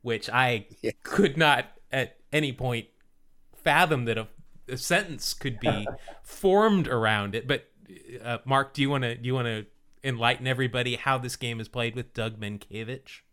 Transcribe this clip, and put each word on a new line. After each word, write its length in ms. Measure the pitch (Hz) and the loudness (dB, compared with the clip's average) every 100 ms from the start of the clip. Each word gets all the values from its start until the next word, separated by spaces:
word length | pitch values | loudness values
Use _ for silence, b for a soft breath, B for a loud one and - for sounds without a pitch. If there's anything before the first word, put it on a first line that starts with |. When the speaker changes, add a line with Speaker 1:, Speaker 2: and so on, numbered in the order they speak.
Speaker 1:
which 260 | 120 113 - | -4 -4 0
I 380 | 120 127 117 98 - | 2 2 0 -4 -8
Speaker 2:
Yeah. 80 | 113 - | -6 -6
Speaker 1:
could 360 | - - 196 139 | -4 2 2 6
not 280 | 156 131 - - - | 4 4 0 -12 -6
at 260 | 135 117 - _ | -4 -4 -8 _
any 220 | 151 151 | -2 0
point 320 | 123 127 117 - _ _ _ - - _ - | -4 -4 -4 -6 _ _ _ -20 -20 _ -4
fathom 500 | - 147 175 143 120 | 2 4 4 2 0
that 140 | 110 | -2
a, 80 | 110 - - - - | -6 -14 -20 -20 -12
a 80 | 127 | -8
sentence 560 | - 170 175 143 - | 0 0 0 -6 -6
could 260 | - 139 107 | -4 -6 -2
be 280 | 151 101 104 - - | 0 0 -4 -10 -14
Speaker 3:
<laughs> 160 | - | -18
Speaker 1:
formed 640 | - - 196 196 220 202 156 | -18 0 4 6 6 4 2
around 460 | 120 110 107 101 | 2 2 2 0
it. 140 | 107 123 | -4 -2
But, 180 | 127 - _ - - - 123 | -4 -4 _ -20 -20 -18 -14
uh, 140 | 113 117 131 | -6 -6 2
Mark, 300 | 135 135 - | 2 2 0
do 80 | |
you 80 | 139 | 2
wanna, 240 | 139 123 120 | 2 0 -4
do 100 | 120 | -2
you 80 | |
wanna 320 | 131 120 110 104 _ _ - | -2 -2 -4 -8 _ _ -8
enlighten 440 | 135 120 117 120 123 | -6 0 2 2 0
everybody 480 | 117 131 127 123 120 | 0 0 0 -2 -2
how 220 | - 135 | 0 0
this 180 | 123 - | -2 -6
game 240 | 123 117 | -6 -6
is 80 | 110 | -8
played 280 | 127 117 117 | -4 -4 -4
with 180 | 123 | -8
Doug 260 | - 113 110 | -4 -6 -4
Mientkiewicz? 800 | 104 104 - 107 113 131 - - _ | -8 -8 -10 -10 -10 -10 -14 -20 _